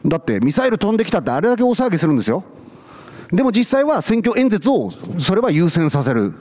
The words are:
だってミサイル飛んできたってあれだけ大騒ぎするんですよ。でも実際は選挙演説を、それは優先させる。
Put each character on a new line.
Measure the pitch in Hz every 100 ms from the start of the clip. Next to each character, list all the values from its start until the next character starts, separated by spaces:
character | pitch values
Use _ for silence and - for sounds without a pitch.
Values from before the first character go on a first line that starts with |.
| 143
だ | 160
っ | -
て | 104
ミ | 120
サ | 180 262
イ |
ル | 220
飛 | 202
ん | 220
で | 226
き |
た | 196
っ |
て | 123
あ | 127
れ | 214
だ | 247
け |
大 | 247 226
騒 | 247
ぎ | 170
す | 156
る |
ん | 135
で |
す | 104
よ。 | 120 - - - - - - - - -
で | 180
も | 262
実 | 214 240 269
際 |
は | 294 285
選 | - 226
挙 | 220 220
演 | 262
説 | 202 254
を、 | 240 104 - - 180
そ | 143
れ | 196
は | 247
優 | 151 170
先 | 165 156
さ | 143
せ | 127
る。 | 117 101 80